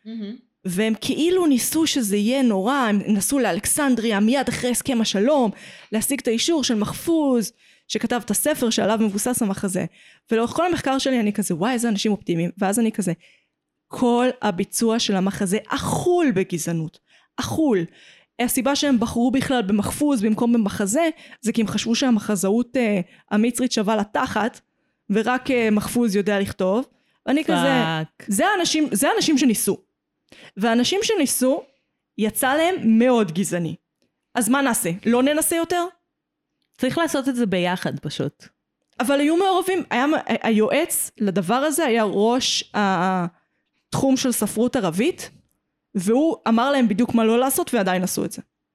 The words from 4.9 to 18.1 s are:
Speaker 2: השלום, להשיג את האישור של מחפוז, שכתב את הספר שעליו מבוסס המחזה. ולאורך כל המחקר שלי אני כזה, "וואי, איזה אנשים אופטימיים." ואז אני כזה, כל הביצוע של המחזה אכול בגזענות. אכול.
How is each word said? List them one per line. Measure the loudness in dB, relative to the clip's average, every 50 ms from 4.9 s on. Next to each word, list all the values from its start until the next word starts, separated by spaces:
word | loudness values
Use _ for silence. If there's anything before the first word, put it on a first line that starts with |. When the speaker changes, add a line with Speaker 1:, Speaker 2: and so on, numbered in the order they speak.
| 0 0
Speaker 2:
השלום, | 0 0 0 0 2 2 4 4 2 0 -2 -6 -12 -20 -20 -20 -12 -6
להשיג | -4 -4 -2 -2 -4 -4
את | -2 -2
האישור | -2 0 0 0 0 0 0
של | 0 0
מחפוז, | 0 -2 -2 -6 -6 -2 0 0 2 2 2 2 2 0 -2 -6 _ _ _ _ _ _ -8
שכתב | -6 -4 -2 -2 -2 -2 -2
את | -2
הספר | -2 -2 0 0 0 0 0 0
שעליו | 0 0 0 2 2 2
מבוסס | 0 0 0 -2 -4 -4 -2 -2
המחזה. | -2 -4 -4 -4 -4 -4 -4 -4 -4 -6 -8 _ -20 -20 -20 _ _ -4
ולאורך | -2 0 0 0
כל | 0 0 0
המחקר | 0 0 -2 -2 -2 -2 0
שלי | 0 0 0 0
אני | 0 0 0
כזה, | -2 -2 -4 -2
"וואי, | -2 -2 -2 -2
איזה | 0 0 -2
אנשים | -2 0 0 0
אופטימיים." | -2 -2 -2 -4 -2 -2 -2 -4 -4 -2
ואז | -2 -2 0 0
אני | 0 0
כזה, | 0 -2 -2 -4 -4 -6 _ -18 _ _ _ _ _ _ _ _ _ _ _ _
כל | -6 -2 0 2 2 2 2 0 0 -2
הביצוע | -2 -2 -2 -2 -4 -4 -4 -2 0 0 0 0
של | 0 0 0
המחזה | 0 0 0 0 -2 -2 -2 -2 -2 -4 -4
אכול | -6 -6 -4 -2 -2 0 2 2 2 4 4 2
בגזענות. | 2 0 0 -2 -4 -6 -4 -4 -4 -4 -6 -6 -10 -16 _ _ _ _ _ _ _ -8
אכול. | -8 -4 -2 0 2 2 2 0 0 -4 -8 -14 -20 -20